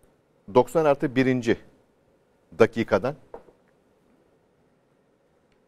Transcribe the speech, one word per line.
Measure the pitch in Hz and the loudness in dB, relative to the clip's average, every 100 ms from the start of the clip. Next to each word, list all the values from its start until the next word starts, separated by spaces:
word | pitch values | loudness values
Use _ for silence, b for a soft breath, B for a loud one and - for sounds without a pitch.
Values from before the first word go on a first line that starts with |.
| _ _ _ _ - | _ _ _ _ -2
doksan | 98 123 170 | 0 2 0
artı | 156 143 151 120 | 0 0 -2 0
birinci | 131 127 117 98 - _ _ _ _ _ _ _ _ - | 0 0 0 -2 -4 _ _ _ _ _ _ _ _ 0
dakikadan. | 110 117 107 98 117 151 _ - _ _ _ _ _ _ _ _ _ _ _ _ _ _ _ _ _ _ _ _ _ _ | 0 0 -4 -4 -4 -12 _ -20 _ _ _ _ _ _ _ _ _ _ _ _ _ _ _ _ _ _ _ _ _ _